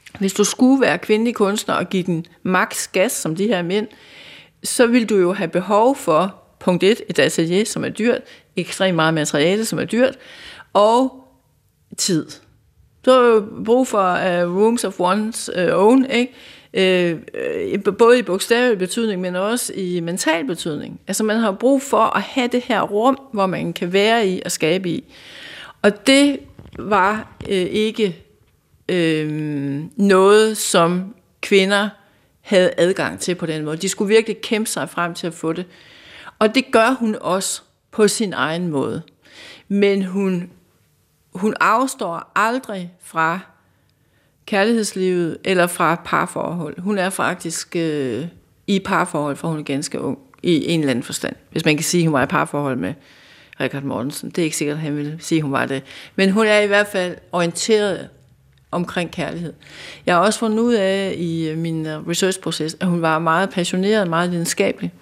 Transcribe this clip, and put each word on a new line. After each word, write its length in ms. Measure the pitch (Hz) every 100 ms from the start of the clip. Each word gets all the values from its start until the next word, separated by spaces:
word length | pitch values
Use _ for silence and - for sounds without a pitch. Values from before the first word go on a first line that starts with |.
| - -
hvis 140 | 196
du 120 | 196
skulle 360 | 202 - 254 269
være 180 | - 170
kvindelig 360 | - 214 233
kunstner 400 | 233 196 214 -
og 140 | - 180
give 140 | 190
den 240 | 180 170 175 _
max 460 | - 185 214 - -
gas 200 | - 214
som 240 | - - 160
de 100 | 208
her 160 | 185
mænd, 260 | 170 202 208 - - - - - - _
så 220 | - - 233
ville 200 | 240 214
du 100 | 208
jo 160 | 175
have 160 | 202 165
behov 480 | 180 190 208 240 277
for, 380 | - 156 196 - _ _
punkt 220 | - 180
et, 200 | 190 240 -
et 100 | 170
atelier, 460 | 143 - 165 180
som 200 | 220 -
er 40 | 226
dyrt, 320 | - 226 - - - _ -
ekstremt 400 | 165 - 190 170
meget 180 | 160
materiale, 500 | 160 147 147 160 208
som 140 | 220 160
er 60 |
dyrt, 340 | - 220 262 - - - - - -
og 520 | 196 208 240 262 - - _ _ _ _ _ _ -
tid. 280 | - 165 143 - _ _ _ _ _ _ -
Du 40 |
har 80 | 254
jo 260 | 240 220 208 -
brug 220 | 202 247 254
for, 260 | 214 185
øh, 440 | 180 185 175 175 180
rooms 280 | 220 240
of 160 | 196 196
one's, 600 | 175 202 220 - - -
øh, 180 | 170 165
own, 280 | 208 262 262
ikke? 260 | 240 247 - - - _
Øh, 440 | 190 185 180 175 160 -
øh, 440 | - 65 82 92 196
b-, 200 | 202 196
både 200 | 233 247
i 40 |
bogstavelig 560 | 190 185 - 233 247 202
betydning, 420 | 180 233 226 185
men 160 | 185 180
også 360 | 202 240 - -
i 240 | 185 180
mental 460 | 165 180 311 320 277
betydning. 540 | 165 175 147 - - -
Altså, 160 | 196
man 140 | 214 214
har 140 | 226
brug 300 | 196 247 277
for 340 | - 214 220 -
at 60 |
have 260 | 208 - 240
det 140 | 247
her 200 | 247 208
rum, 360 | - 202 240 262 -
hvor 140 | 202 190
man 260 | 151 170
kan 200 | 165 175
være 360 | 190 208 233 196
i 140 | 185
og 80 | -
skabe 380 | - 156 185 185
i. 140 | - - - - - - - - -
Og 240 | 208 208 -
det 320 | 269 285 269 - - - -
var, 580 | - 202 190 214 - - -
øh, 80 | 190
ikke, 600 | 180 208 220 220 202 165 _ _ _ _ _ _ -
øh, 920 | 180 165 156 151 151 151 147 139 139 165 -
noget, 600 | 202 190 196 214 220 214
som 580 | - 185 170 180 190 - _ _
kvinder 480 | - 196 190 202 208 - _ _ _ _
havde 260 | - 190 185 -
adgang 440 | 175 190 127 95
til 140 | -
på 120 | 180 165
den 180 | 156
måde. 120 | 151 160
De 120 | 190
skulle 200 | - 202
virkelig 320 | 220 226 208
kæmpe 300 | - 214 220
sig 200 | - 147
frem 240 | - 170
til 120 | 170 175
at 80 |
få 180 | 165 160
det. 120 | 165 185 - - - - - - -
Og 160 | 214
det 100 | 262 -
gør 240 | 226 226 262
hun 160 | 226 208
også 420 | 147 190 190 - - _ _
på 180 | - 208
sin 240 | - 208
egen 360 | - 139 165 180
måde. 340 | 143 120 165 - _ _ - - - -
Men 360 | 202 202 196
hun, 460 | 190 190 196 180 180 - _ _ _ _ _ _ _
hun 200 | 180 214 -
afstår 720 | 175 226 262 - 247 165 -
aldrig 580 | - 214 254 262 196 175 -
fra 380 | - - 160 185 - _ _ _ _ _ _ _ _ _ -
kærlighedslivet 920 | 202 208 233 208 190 185 180 170 -
eller 220 | - 185 175
fra 360 | 175 165 170
parforhold. 760 | - - 175 - - 175 151 -
Hun 180 | 180 202
er 120 | 185
faktisk, 640 | 190 127 175 170 160 - 180
øh, 500 | 165 151 131 110 170 - _ _ -
i 140 | 196
parforhold, 560 | 190 180 180 156 147 135
for 120 | 170
hun 100 | 156
er 40 |
ganske 380 | 147 139 156 131
ung, 180 | 143 - _ _
i 260 | - 160 -
en 120 | 165
eller 100 | 147
anden 120 | 120
forstand. 340 | - - - - _
Hvis 140 | 139
man 120 | 190 151
kan 80 |
sige, 200 | 160 180
hun 80 | 160
var 100 | 143
i 40 | 139
parforhold 500 | 151 151 147 143 127
med 180 | 92 - - - - - - -
Richard 220 | 131 139
Mortensen. 480 | 135 117 127 147 -
Det 80 | -
er 60 |
ikke 120 | 160 -
sikkert, 200 | 147 156
at 40 |
han 160 | 156 147
ville 200 | 147 160
sige, 220 | - 165
hun 100 | 147
var 140 | 135 123
det. 160 | 135 - - - -
Men 140 | 190
hun 160 | 202 220
er 120 | 208
i 80 | 208
hvert 200 | 202 208
fald 300 | 196 180 - -
orienteret 760 | 175 170 165 - 214 208 175 - - _ _ _ _ _
omkring 360 | 175 175 - 170
kærlighed. 420 | - 151 160 170 - - - - - -
Jeg 80 |
har 80 | 175
også 160 | 196 208
fundet 200 | 226 214
ud 160 | 240
af 400 | 226 190 196 196 -
i, 320 | 170 165 160
øh, 100 | 160
min, 280 | 165 160 156
øh, 220 | 156 160
researchproces, 680 | 170 185 190 - 165 156 -
at 60 | 190
hun 160 | 170
var 160 | 165 156
meget 320 | 165 165 190
passioneret, 580 | 185 175 185 196 220 180
meget 220 | 165 180
lidenskabelig. 640 | 175 170 - 196 - 175 -